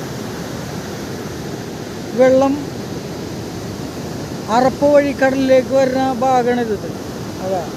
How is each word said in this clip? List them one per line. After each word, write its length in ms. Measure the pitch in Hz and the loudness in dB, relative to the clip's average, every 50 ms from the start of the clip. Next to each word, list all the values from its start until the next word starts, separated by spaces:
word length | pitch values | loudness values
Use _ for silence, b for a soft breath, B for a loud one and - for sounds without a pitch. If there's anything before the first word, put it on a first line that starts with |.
| - - - - - - - - - - - - - - - - - - - - - - - - - - - - - - - - - - - - - - - - - - 208 226 | -6 -6 -6 -6 -6 -6 -6 -6 -6 -6 -6 -6 -6 -6 -6 -6 -6 -6 -8 -8 -8 -8 -6 -6 -8 -8 -8 -8 -8 -8 -8 -8 -8 -8 -8 -8 -8 -8 -8 -8 -8 0 4 6
വെള്ളം 380 | 262 254 262 262 277 269 277 294 277 - - - - - - - - - - - - - - - - - - - - - - - - - - - - - - - - - - - - - 214 | 6 8 8 6 6 4 2 0 -4 -6 -6 -6 -6 -6 -6 -8 -8 -8 -8 -8 -8 -8 -8 -8 -8 -8 -8 -8 -8 -8 -8 -8 -8 -8 -8 -8 -8 -8 -8 -8 -8 -8 -8 -6 -4 0 2
അറപ്പ 280 | 247 262 262 - - 285 | 4 4 4 2 2 4
വഴി 280 | 285 294 285 285 285 | 6 6 6 6 4
കടലിലേക്ക് 560 | 247 220 262 262 262 269 262 262 262 254 240 220 | 2 2 2 2 2 2 4 6 6 6 4 4
വരുന്ന 440 | 262 269 269 254 254 262 262 262 | 4 4 4 4 4 2 2 0
ഭാഗമാണ് 480 | 262 220 254 269 254 254 233 247 247 247 | 0 2 2 4 4 4 4 4 2 2
ഇത്. 180 | 233 220 202 - - - - - - - - - - - - - 185 | 0 0 -2 -2 -4 -6 -8 -8 -8 -8 -8 -8 -8 -8 -8 -6 -4
അതാ 200 | 190 190 180 156 - - | -2 -2 -2 -2 -4 -6